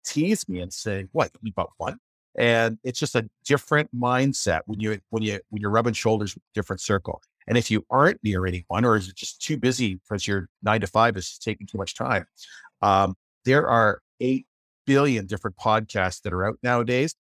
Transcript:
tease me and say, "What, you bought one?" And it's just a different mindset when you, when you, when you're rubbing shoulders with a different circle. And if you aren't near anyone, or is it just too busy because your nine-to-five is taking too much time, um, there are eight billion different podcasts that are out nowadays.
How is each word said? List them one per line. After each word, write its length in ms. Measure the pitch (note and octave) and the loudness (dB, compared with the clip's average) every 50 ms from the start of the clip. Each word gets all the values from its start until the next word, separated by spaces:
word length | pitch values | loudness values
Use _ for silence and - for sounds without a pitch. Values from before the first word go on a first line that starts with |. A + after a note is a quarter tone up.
| - | -12
tease 440 | - - D3 D#3 F#3 A3 - - - | -6 -2 0 0 0 0 -2 -2 -6
me 120 | C3 F2+ | -8 -8
and 120 | F2+ F2 - | -8 -10 -10
say, 340 | - - A2+ G2+ F#2+ F#2+ F#2+ - | -8 -6 -6 -6 -6 -6 -4 -2
"What, 200 | D#3+ C3 - _ _ - | -2 -2 -2 _ _ -12
you 100 | A2 F#2 | -8 -4
bought 200 | - F2 - _ - | -4 -6 -6 _ -10
one?" 200 | E2+ G#2 - - _ _ _ _ _ _ - - | -8 -8 -8 -10 _ _ _ _ _ _ -2 0
And 400 | A#2 A#2+ A#2 A2+ A2+ A2+ A2+ A2 - | 2 4 4 4 2 2 -2 -4 -8
it's 160 | B2+ A#2+ - | -8 -6 -4
just 160 | D3+ C3+ - | -4 -2 -2
a 120 | B2 A2 G#2+ _ _ - | -2 -2 -4 _ _ -2
different 460 | - C#3 - - - D3+ D3 D3 - - | 0 0 0 0 0 0 0 0 -2 -4
mindset 680 | A#2+ B2 B2 B2+ B2+ C3+ C#3 C3+ - - G2+ E2 D#2+ - | -4 -2 0 2 2 2 0 0 -2 -2 -2 -2 -2 -2
when 120 | - G#2+ G2+ | -6 -8 -4
you, 200 | A2 G#2+ G#2+ G2+ - _ | -4 -4 -4 -6 -6 _
when 120 | - A2+ A2 | -6 -4 -2
you, 180 | G#2+ G#2 G2 - _ | -2 -4 -6 -8 _
when 100 | - G#2+ | -8 -6
you're 100 | G2 G#2 | -4 0
rubbing 240 | G#2 A2+ A#2 A#2+ A2 | 0 2 2 0 0
shoulders 400 | - - A2+ A2 G#2+ G#2 G2 - | 0 0 0 0 0 0 -4 -8
with 80 | - - | -10 -16
a 100 | _ - | _ -6
different 260 | - G2+ - G2 F#2 | -6 -6 -4 -6 -6
circle. 400 | - - G#2 G2 - - - - _ _ _ _ _ - | -2 0 0 0 -2 -4 -8 -10 _ _ _ _ _ 0
And 100 | A2+ A#2+ | 0 0
if 120 | A2+ - | 2 2
you 140 | A2 - - - | 0 -2 -2 0
aren't 320 | - C3 C#3+ F3 - - - | 2 4 4 4 2 0 -2
near 240 | G#2+ G2+ F#2 F#2 | -2 -2 0 0
anyone, 380 | F#2 F2 F2+ F2 - F2 G2+ A#2+ | -2 -2 -4 -6 -4 -2 2 2
or 100 | B2 A2 | 4 4
is 120 | G#2+ F#2+ F#2 | 2 0 -4
it 80 | F#2 | -10
just 260 | - - - - - - | -12 -12 -12 -12 -8 -6
too 140 | - D#3 | -4 -2
busy 380 | C3 G#2+ B2+ B2+ A#2+ B2+ G#2 F#2 | 0 0 0 0 0 0 -2 -2
because 320 | F2+ - - G#2+ G2 - - | -4 -8 -8 -6 -6 -2 -2
your 200 | G2+ G2 F#2 - _ _ - | -2 -2 -4 -6 _ _ 0
nine-to-five 540 | G#2 G#2+ A2+ G#2 F#2+ - A2 A2+ A#2+ G#2+ | 0 0 0 0 0 2 4 4 4 2
is 220 | F#2+ F2+ - - - | 0 -6 -10 -12 -10
taking 280 | - A2+ G#2+ - G#2 | -8 -8 -8 -8 -8
too 120 | G2 - G#2 | -10 -8 -8
much 180 | G2 - - | -8 -8 -8
time, 280 | - A#2 B2+ A#2+ G2 - - _ - - - - - - - _ _ - | -6 -4 -2 -2 -2 -4 -6 _ -20 -20 -20 -20 -20 -20 -20 _ _ 2
um, 320 | G#2 G2 G2 G2 F#2+ F#2 - _ _ _ _ - | 4 4 4 4 2 -2 -6 _ _ _ _ 0
there 220 | B2 C3 D3 - | 2 2 4 4
are 340 | - A#2+ A#2 A2+ G#2+ - - _ _ _ - | 4 4 4 4 4 2 0 _ _ _ -4
eight 260 | B2 B2+ C3 C3 C3 _ _ _ _ _ _ _ _ | -2 -2 -2 -2 -4 _ _ _ _ _ _ _ _
billion 400 | - C3+ C#3 C#3+ D3 B2+ A2 G2+ | 2 4 4 4 4 2 0 -2
different 300 | F#2 G#2+ G2+ - G#2+ F#2+ | -4 -6 -6 -6 -6 -8
podcasts 680 | - - A#2 G#2+ A2 A2 G#2 - G#2 F#2 F#2 F2+ - - | -4 0 2 2 2 2 -2 -2 0 0 0 -2 -4 -6
that 100 | G#2 F2+ | -4 -2
are 140 | F2+ F#2+ | -2 -2
out 120 | G#2 A2 - - | -2 -2 -2 0
nowadays. 540 | B2 B2 A#2+ A#2+ A2 B2 B2+ C#3 D#3+ - _ | 0 2 2 2 2 0 0 0 -2 -4 _